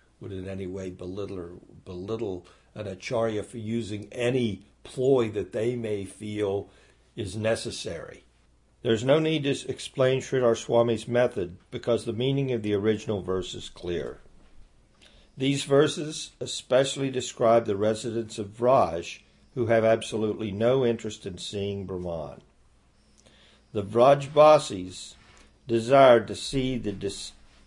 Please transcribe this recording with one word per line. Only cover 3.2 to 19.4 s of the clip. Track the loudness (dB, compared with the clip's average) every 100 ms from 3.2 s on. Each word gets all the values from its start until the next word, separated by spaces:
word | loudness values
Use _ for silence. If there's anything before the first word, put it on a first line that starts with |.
| 0 -2
for | -6 -10
using | -4 -4 -4 -8 -10
any | -4 0 2 0 -2 -10 _
ploy | -12 -2 2 4 2
that | -2 -4
they | -2 -2 -2
may | -4 -6 -6
feel | -10 -8 -4 -2 -2 -6 _ _ _ _ -10
is | -8 -2
necessary. | -2 -2 -4 -8 -10 -10 -12 -18 _ _ _ _ _ _
There's | 0 2
no | 4 2
need | 2 0
to | -2
s-, | -4
explain | -6 -10 -8 0 2 2
Sridhar | 0 2 2 2
Swami's | 2 2 4 0 0
method | 2 2 0 -6 -8 -14
because | -8 -2 -2 -2
the |
meaning | -2 0 0 -2
of | -2
the | 0
original | 0 0 0 -2 -4
verse | -2 -4 -4
is | -10 -14
clear. | -12 -6 -6 -6 -10 -20 -20 -20 -20 -20 _ _ _ -20 _ _ -4
These | -2 -2
verses | 2 4 4 0 -8 -10 -12 -12
especially | -10 -10 0 2 2 -2 -4
describe | -4 -8 0 4 4 4
the | 0
residents | 0 0 -4 -4 -6 -8
of | -10 -2
Vraj | 4 4 4 -2 -8 -14 _ _